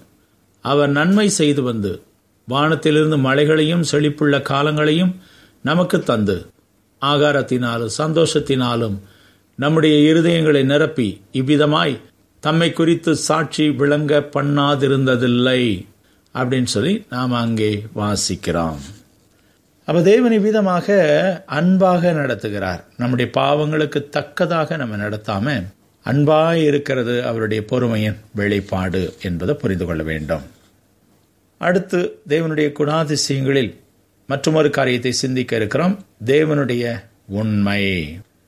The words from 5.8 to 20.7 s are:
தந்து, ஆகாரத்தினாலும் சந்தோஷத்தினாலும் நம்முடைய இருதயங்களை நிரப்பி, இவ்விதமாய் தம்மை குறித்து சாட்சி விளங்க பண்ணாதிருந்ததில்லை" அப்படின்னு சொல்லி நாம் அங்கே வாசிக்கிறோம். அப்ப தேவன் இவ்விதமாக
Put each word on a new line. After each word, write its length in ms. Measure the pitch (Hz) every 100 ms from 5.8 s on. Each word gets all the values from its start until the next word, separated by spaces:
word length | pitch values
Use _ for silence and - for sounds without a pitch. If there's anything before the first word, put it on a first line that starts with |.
| 175 175
தந்து, 440 | - 117 101 90 - _ _ _ _ -
ஆகாரத்தினாலும் 880 | 139 143 147 143 120 127 120 117 113 -
சந்தோஷத்தினாலும் 1000 | 156 160 156 151 147 131 123 117 113 98 - _ _ _ _
நம்முடைய 600 | - 143 160 156 151 151
இருதயங்களை 500 | 160 165 165 156 143
நிரப்பி, 580 | 131 147 156 151 107 - _
இவ்விதமாய் 680 | 131 131 147 151 156 165 120 - _ _ _
தம்மை 320 | 151 160 170
குறித்து 440 | - 165 165 165 151
சாட்சி 540 | - 160 156 - 151
விளங்க 480 | 127 143 147 151 147
பண்ணாதிருந்ததில்லை" 1700 | 143 147 143 147 143 143 139 135 131 123 123 120 127 127 120 90 - _ _ _ _
அப்படின்னு 300 | 139 127 131
சொல்லி 420 | 123 101 139 208 -
நாம் 220 | 123 127
அங்கே 540 | 120 117 113 107 104 110 -
வாசிக்கிறோம். 800 | 104 98 - 90 - 85 82 73 69 - _ _ _ _ _ _ _ _
அப்ப 180 | - 160
தேவன் 300 | 175 226 247
இவ்விதமாக 1120 | 220 208 214 190